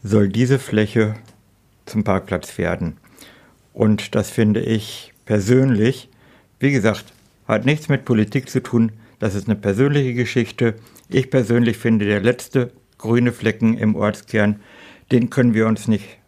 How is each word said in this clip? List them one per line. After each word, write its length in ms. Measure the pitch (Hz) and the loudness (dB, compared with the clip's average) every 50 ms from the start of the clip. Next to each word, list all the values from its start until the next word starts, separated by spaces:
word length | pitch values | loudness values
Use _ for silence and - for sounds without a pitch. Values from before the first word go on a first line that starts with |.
| - | -2
soll 240 | 101 104 107 104 | 2 2 2 2
diese 320 | 98 92 110 127 120 135 131 | 2 2 0 2 2 2 0
Fläche 560 | - - - 107 107 104 - 117 110 107 107 110 - - _ _ _ _ _ _ _ _ _ _ _ | 0 -2 0 0 0 2 2 0 0 0 -2 -8 -14 -20 _ _ _ _ _ _ _ _ _ _ _
zum 180 | - - 110 101 | -6 -4 -2 0
Parkplatz 540 | 110 95 95 - - 95 87 - - - | 0 0 0 0 -4 -6 -6 -6 -8 -6
werden. 400 | - 85 85 87 - 87 82 78 - _ - - - - - - - _ _ _ _ _ _ _ | -4 -4 -2 -2 -4 -4 -8 -8 -10 _ -20 -20 -20 -20 -20 -20 -20 _ _ _ _ _ _ _
Und 420 | - 113 107 107 101 - - - | 0 2 2 2 0 -2 -4 -4
das 160 | 120 101 - | -4 -4 -2
finde 280 | - - 113 107 104 113 | -2 0 0 2 2 0
ich 540 | - - 113 107 107 - - - - - _ _ _ | -2 -2 -4 -4 -4 -8 -16 -18 -18 -20 _ _ _
persönlich, 880 | - 110 104 95 101 123 131 131 135 123 101 107 123 135 - - _ _ _ _ _ _ _ _ _ _ _ | -2 -2 -2 2 2 4 4 4 2 2 2 2 2 0 -2 -10 _ _ _ _ _ _ _ _ _ _ _
wie 120 | - 139 | -2 0
gesagt, 340 | 143 131 95 220 202 - - - _ _ _ _ _ _ _ | 0 2 2 0 0 -2 -8 -18 _ _ _ _ _ _ _
hat 160 | - 110 107 113 | -2 -2 0 2
nichts 240 | 131 151 151 - | 0 0 0 0
mit 160 | - 143 135 - | -2 -2 -2 0
Politik 460 | - 123 107 107 107 - 139 127 - | 0 2 2 2 0 -2 -6 -6 -2
zu 120 | - 131 | -6 -6
tun. 300 | - - - 117 113 110 107 - - _ _ _ | -4 0 0 0 0 0 -2 -10 -20 _ _ _
Das 160 | - 110 92 | -4 -4 -4
ist 120 | 101 95 | -4 -2
eine 80 | 117 107 | -2 -4
persönliche 580 | 101 - 104 98 104 135 143 147 147 139 127 120 | -2 0 -2 0 2 0 2 2 0 0 0 -2
Geschichte. 600 | 123 120 110 - 127 113 - - - 123 117 107 - - - _ - _ | -2 -4 -2 0 -2 -2 -2 -2 0 0 0 0 -4 -16 -20 _ -20 _
Ich 220 | _ - 135 127 - | _ -2 -2 0 2
persönlich 480 | - 135 120 101 120 120 120 117 107 | 0 0 2 2 2 2 2 2 0
finde, 280 | - - 117 113 107 104 | -2 0 0 2 2 2
der 140 | 101 104 104 | 0 0 2
letzte 520 | 92 117 120 - - - - 135 123 120 _ _ _ _ _ | 2 0 0 0 -6 -4 -2 -2 -2 -2 _ _ _ _ _
grüne 340 | _ - 110 117 123 120 123 | _ -2 0 2 2 2 0
Flecken 460 | 117 - - 110 107 110 117 113 113 | -2 0 -2 -2 -2 2 0 0 2
im 180 | - - 107 107 | 2 0 0 0
Ortskern, 640 | - 104 104 104 - - - - 107 104 104 104 104 - - - - - - - - _ _ | 0 0 -2 -2 -4 -12 -4 0 0 0 0 0 -4 -10 -20 -20 -20 -20 -20 -20 -20 _ _
den 180 | 123 117 120 - | 0 2 2 0
können 240 | - 139 120 123 110 | 0 2 2 2 4
wir 140 | 110 110 | 2 2
uns 200 | 110 110 104 - | 0 0 -2 0
nicht 180 | 113 110 98 - - - _ _ | -2 -2 -2 -2 -10 -20 _ _